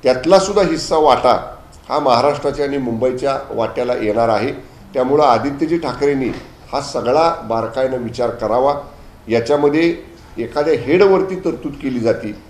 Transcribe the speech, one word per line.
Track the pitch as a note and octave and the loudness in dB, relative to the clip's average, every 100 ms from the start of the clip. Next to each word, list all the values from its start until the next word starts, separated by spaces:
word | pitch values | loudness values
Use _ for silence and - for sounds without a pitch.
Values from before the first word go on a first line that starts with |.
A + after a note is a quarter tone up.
त्यातलासुद्धा | B2+ B2+ D#3 F#3 - G3+ | 2 0 4 4 4 2
हिस्सा, | F3+ D#3+ - E3 | 2 0 0 2
वाटा | D3 B2 B2+ A2 - - - - - | 4 4 4 2 0 -16 -20 -20 -6
हा | C#3+ | -2
महाराष्ट्राच्या | C#3+ A#2+ C#3 C#3+ C#3+ C3 C#3 | 2 4 2 0 -4 -2 -4
आणि | C#3 | -2
मुंबईच्या | B2+ A2+ B2+ B2+ C#3 C3+ - | -4 -2 -2 -2 -4 -4 -6
वाट्याला | A2 A2 - B2 | -4 -4 -2 -2
येणार | B2 A2 G#2+ A#2 | -2 0 0 2
आहे. | G#2+ A#2+ - - - - | 2 -2 -6 -14 -20 -8
त्यामुळं | C3+ B2+ C#3+ | -4 0 4
आदित्यजी | D3 A#2 B2+ C#3 D#3+ E3+ | 4 4 0 -4 -2 -2
ठाकरेंनी | D#3 B2 C#3+ C#3 B2 - - - - | -2 -2 0 0 -2 -6 -14 -20 -8
हा | C3 | -6
सगळा | C#3+ B2 A#2+ C#3+ E3 D#3+ A2 | -4 -6 0 2 2 0 -4
बारकाईनं | A2+ G#2+ - C3 B2+ | -4 -4 -2 -2 -2
विचार | A#2 A#2 A#2+ | -6 -4 -4
करावा. | G2 G#2+ A2+ C3+ C#3+ - - - - - | -2 -2 2 2 0 -6 -20 -20 -20 -2
याच्यामध्ये | A#2 A#2 D3 D3 D3 E3+ E3+ - - - - | -2 2 2 2 2 0 -2 -10 -20 -18 -10
एखाद्या | A2+ D3 D3+ | -6 -2 0
हेडवरती | D3+ - F3 G3 F#3+ F#3+ | 0 2 4 4 4 0
तरतूद | F#3 F3 - D3+ C#3 | -4 -4 -6 -8 -8
केली | C#3 B2 | -6 -2
जाते | A2+ A#2 G#2+ G#2 | -2 -2 -4 -12